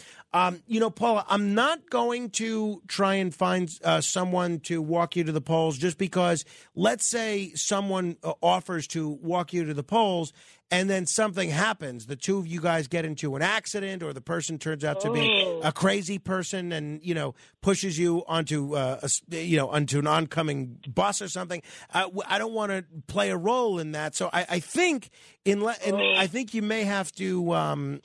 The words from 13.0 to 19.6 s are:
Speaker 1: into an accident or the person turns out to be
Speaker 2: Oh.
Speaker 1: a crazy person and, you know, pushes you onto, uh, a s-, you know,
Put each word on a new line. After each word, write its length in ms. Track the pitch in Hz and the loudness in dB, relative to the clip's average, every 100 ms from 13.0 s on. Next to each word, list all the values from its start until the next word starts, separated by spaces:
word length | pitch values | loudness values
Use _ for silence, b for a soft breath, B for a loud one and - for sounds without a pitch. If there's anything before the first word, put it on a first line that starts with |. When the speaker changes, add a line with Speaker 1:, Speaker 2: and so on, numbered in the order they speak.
| 160 | -2
Speaker 1:
into 320 | 147 151 135 | -4 -4 0
an 40 | |
accident 600 | 175 214 - 208 196 190 | 0 0 -2 -6 -6 -6
or 80 | 160 | -8
the 80 | 135 | -8
person 400 | - 170 160 156 | -6 -4 -4 -6
turns 240 | 160 151 | -4 -4
out 160 | 151 151 | -2 -2
to 120 | - | 0
be 80 | 233 - 208 185 | 2 2 2 2
Speaker 2:
Oh. 160 | 165 | 0
Speaker 1:
a 80 | 160 | -2
crazy 480 | - 190 202 180 196 | 2 2 2 -2 -6
person 540 | - 190 170 190 175 | -2 -4 -2 -4 -4
and, 280 | 160 147 151 | -4 -6 -6
you 120 | 170 160 | -4 -2
know, 200 | 143 - b b | -2 -8 b b
pushes 360 | - 196 196 156 | 0 2 0 0
you 280 | 175 170 170 | 2 2 0
onto, 480 | 160 156 151 143 143 | -2 0 -2 0 0
uh, 240 | 131 135 | 0 -2
a 40 | 139 | -2
s-, 160 | - - | -2 -4
you 260 | 165 170 | -6 2
know, 140 | 160 | 2